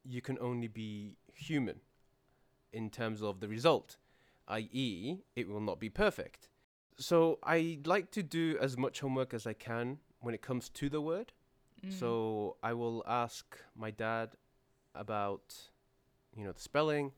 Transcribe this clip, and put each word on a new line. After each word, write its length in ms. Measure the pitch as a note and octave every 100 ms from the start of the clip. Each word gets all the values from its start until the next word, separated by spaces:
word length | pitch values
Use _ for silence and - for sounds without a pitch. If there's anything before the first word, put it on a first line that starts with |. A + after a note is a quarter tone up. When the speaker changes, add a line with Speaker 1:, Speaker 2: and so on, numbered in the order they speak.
Speaker 1:
you 160 | C3+ B2
can 160 | - C3
only 280 | B2 A#2+ A#2
be 480 | G#2+ G#2+ G#2 G#2 - -
human 480 | - D3 D3 A2 - _ _ _ _ _ _ _ _ _
in 180 | A2 A2
terms 320 | B2 A2+ G#2+
of 180 | G#2 F#2+
the 80 | G#2
result, 480 | A2 D#3 C3+ - - _ _ _ _ -
i 220 | A2 A#2
e, 460 | B2+ B2+ F2 A#2+ F#3 - B2
it 120 | G2
will 120 | G#2
not 180 | G#2+ D#2+
be 80 | A2+
perfect. 600 | - G#3 - - - - _ _ _ _ -
So 400 | - E3+ E3 -
I 360 | - E3 E3 D3+
like 260 | D3+ G3 F3
to 100 | G#3+
do 360 | D#3 E3 E3 D#3
as 160 | C3+ B2
much 240 | C3+ -
homework 320 | C#3 C3 C3
as 140 | A2+ A2+
I 60 |
can 440 | G#2+ - A#2 A#2+ D3 _ -
when 140 | A#2+
it 80 | A2+
comes 260 | - B2+ -
to 200 | - C#3+
the 100 | D3+
word. 320 | D3+ F3+ A#3+ _ _ _ _ -
Speaker 2:
Mm. 80 | F#3 F#3+
Speaker 1:
So 580 | A#2+ A#2 A2 G#2+ G#2 -
I 100 | A#2
will 300 | A#2+ A#2 A#2 -
ask 500 | A#2+ A#2+ - - - - -
my 140 | A2
dad 400 | G#2+ A2+ A2+ A2+ - _ _ _ _ _
about, 600 | - G#2 G#2+ G2+ G2+ - - - _ _ _ _ _ _ A2
you 80 |
know, 80 | G2+
the 80 | F2
spelling, 520 | - C#3+ D#3 D3 C#3